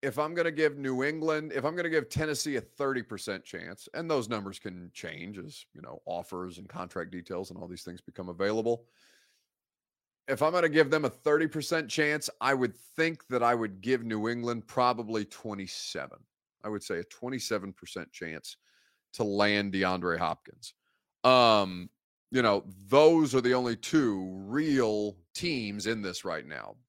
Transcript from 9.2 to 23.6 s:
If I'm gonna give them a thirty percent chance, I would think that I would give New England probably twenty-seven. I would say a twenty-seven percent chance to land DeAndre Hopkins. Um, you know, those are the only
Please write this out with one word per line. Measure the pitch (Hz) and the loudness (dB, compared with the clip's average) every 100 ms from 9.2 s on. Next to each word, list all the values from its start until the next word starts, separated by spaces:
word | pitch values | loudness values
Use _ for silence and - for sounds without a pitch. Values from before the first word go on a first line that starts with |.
| _ _ _ _ _ _ _ _ _ _ - | _ _ _ _ _ _ _ _ _ _ -6
If | 131 | 0
I'm | 156 | 2
gonna | 180 170 | 4 4
give | 151 147 | 4 4
them | 156 | 4
a | 143 | 0
thirty | - - 151 160 | -2 2 2 2
percent | 156 143 165 151 | -2 -2 -2 -2
chance, | - 151 151 - - | 0 0 0 -4 -2
I | 127 | 2
would | 135 127 - | 2 2 -2
think | - - 165 160 - | -18 -2 0 0 -4
that | 127 | 0
I | 120 | 2
would | 120 113 95 | 2 0 -4
give | 101 127 117 | 0 0 0
New | 110 110 | -2 -2
England | 120 120 117 110 | -2 -4 -6 -6
probably | - 123 117 110 113 104 | 2 2 2 -2 -4 -4
twenty-seven. | - 113 101 95 - - - 67 - _ _ _ _ | -10 -10 -8 -8 -10 -10 -8 -10 -12 _ _ _ _
I | 107 | -8
would | 104 | -8
say | - 87 | -4 -6
a | |
twenty-seven | 87 - 123 131 - 107 98 | -6 -10 -8 -6 -4 -4 -4
percent | 92 - - 82 | -14 -14 -12 -12
chance | - 85 80 - - _ _ _ _ _ | -12 -10 -10 -14 -18 _ _ _ _ _
to | - | -4
land | 110 101 104 104 101 | -2 4 4 4 0
DeAndre | 95 92 92 90 82 | 0 0 0 0 0
Hopkins. | 87 80 - - - _ _ _ _ _ | 0 -4 -10 -20 -20 _ _ _ _ _
Um, | 123 127 120 107 98 90 87 _ _ _ _ | 6 8 8 8 4 -2 -10 _ _ _ _
you | 127 | 2
know, | 123 101 - 95 98 | 4 4 0 -18 4
those | 131 156 165 151 131 | 8 8 8 4 4
are | |
the | 123 | 4
only | 127 | 2